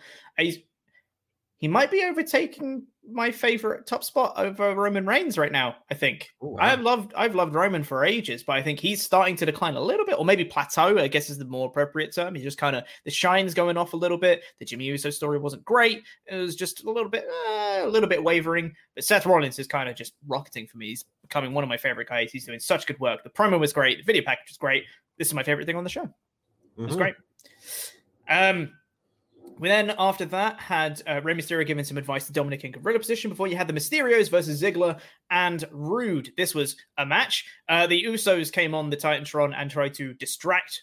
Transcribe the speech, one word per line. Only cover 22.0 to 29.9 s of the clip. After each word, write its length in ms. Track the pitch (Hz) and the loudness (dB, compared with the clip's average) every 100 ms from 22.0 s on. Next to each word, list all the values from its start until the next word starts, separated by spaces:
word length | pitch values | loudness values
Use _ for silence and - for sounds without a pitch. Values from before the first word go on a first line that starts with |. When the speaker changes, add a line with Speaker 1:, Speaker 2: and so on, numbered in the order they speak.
| - | -4
Speaker 1:
guys. 240 | 120 113 | -2 -2
He's 140 | 131 123 | -4 -12
doing 120 | 117 | -10
such 260 | - 170 - | 0 0 0
good 120 | 131 | -2
work. 220 | 127 110 | -2 -2
The 80 | - | -6
promo 300 | - 208 180 | 0 4 4
was 120 | 147 | 4
great. 260 | 147 131 123 | 4 2 2
The 60 | |
video 180 | 170 202 | 2 2
package 240 | 139 127 - | 2 -2 -4
was 80 | - | -6
great. 260 | 143 135 - - _ _ | -2 -2 -2 -16 _ _
This 100 | 156 | -4
is 60 | |
my 80 | 147 | -2
favorite 240 | 135 147 151 | 0 -2 -2
thing 100 | 170 | -4
on 80 | |
the 60 | 180 | -4
show. 120 | 330 349 - _ _ _ _ _ - | -8 -10 -14 _ _ _ _ _ -12
It 40 | |
was 100 | 113 | -6
Speaker 2:
Mm-hmm. 60 | 170 | 0
Speaker 1:
great. 160 | 185 190 _ _ - _ - - - - _ _ - | -2 -2 _ _ -20 _ -14 -12 -12 -14 _ _ 0
Um, 440 | 165 190 185 147 - _ _ _ _ _ _ - - | 4 4 2 -4 -10 _ _ _ _ _ _ -20 -6
we 100 | 170 | 2
then, 260 | 208 208 | 4 4